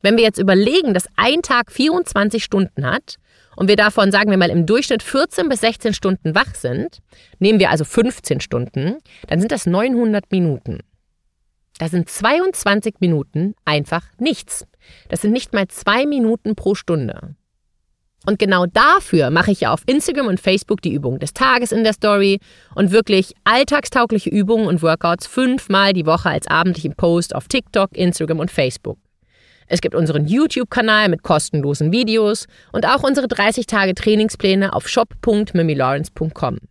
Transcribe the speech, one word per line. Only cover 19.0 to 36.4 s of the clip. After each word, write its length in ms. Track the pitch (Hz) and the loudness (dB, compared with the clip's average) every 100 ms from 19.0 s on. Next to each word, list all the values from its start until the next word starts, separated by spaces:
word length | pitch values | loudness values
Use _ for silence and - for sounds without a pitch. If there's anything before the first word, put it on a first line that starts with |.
| - 170 131 | 2 0 2
mache 220 | 160 190 | 2 2
ich 100 | 196 | 0
ja 100 | 123 | 0
auf 120 | 135 - | -2 0
Instagram 420 | 269 - 277 254 | -2 0 -4 -2
und 120 | 185 | -2
Facebook 420 | - 190 - 208 | 0 0 0 -4
die 120 | - | -2
Übung 260 | 143 135 131 | -4 -4 -6
des 140 | 127 | -8
Tages 380 | - 262 240 233 | -2 0 2 0
in 120 | 214 | 0
der 100 | 220 | 0
Story 460 | 208 214 202 196 190 _ - _ | 0 0 2 2 0 _ -20 _
und 180 | - 196 | 0 2
wirklich 420 | 208 214 196 190 - | 2 2 0 0 -4
alltagstaugliche 840 | - 233 277 285 - 254 233 214 - | 0 2 2 0 0 0 2 0 0
Übungen 360 | 208 196 226 208 | 0 2 2 2
und 140 | 170 | 2
Workouts 440 | 160 160 170 175 - | 2 0 0 -2 -4
fünfmal 680 | - 254 262 - 196 196 | -2 0 0 0 2 2
die 120 | 190 156 | 2 2
Woche 240 | 165 175 | 2 0
als 180 | 151 - | -4 -2
abendlichen 480 | 156 180 170 - - | 0 0 -2 -6 0
Post 380 | 175 170 175 151 | 2 2 -2 -8
auf 120 | - | -4
TikTok, 480 | 262 - 214 196 - | -4 -2 -2 -2 0
Instagram 440 | 180 170 156 160 | -2 0 -4 -4
und 120 | 175 | -4
Facebook. 460 | - 131 - - - _ _ _ _ _ _ _ | -2 -2 -4 -12 -12 _ _ _ _ _ _ _
Es 140 | 175 | -2
gibt 140 | - - | -2 0
unseren 320 | 160 147 147 | 0 0 0
YouTube-Kanal 800 | 226 311 - 247 - 220 214 214 | 2 2 0 -2 -2 2 2 2
mit 160 | 170 | 0
kostenlosen 680 | - 156 - 156 143 143 151 | 0 0 0 -2 -2 -2 0
Videos 520 | 214 226 220 208 214 - _ _ | 0 0 2 0 -2 -8 _ _
und 120 | - 311 | -4 0
auch 180 | 285 | 0
unsere 260 | 277 277 254 | 2 2 0
dreißig 380 | - 202 226 226 | 2 0 0 -2
Tage 280 | 214 190 185 | 0 0 0
Trainingspläne 800 | - 214 214 - 196 190 196 | 0 2 0 0 0 2 0
auf 140 | - - | -2 -2
shop 260 | - 226 - | -2 -2 -2
punkt 340 | - 208 208 175 | 0 0 0 0
mimi 180 | 165 | 0
lawrence 380 | 143 131 143 151 | 0 -2 -2 -6
punkt 240 | - 156 | -6 -8
com. 220 | - | -4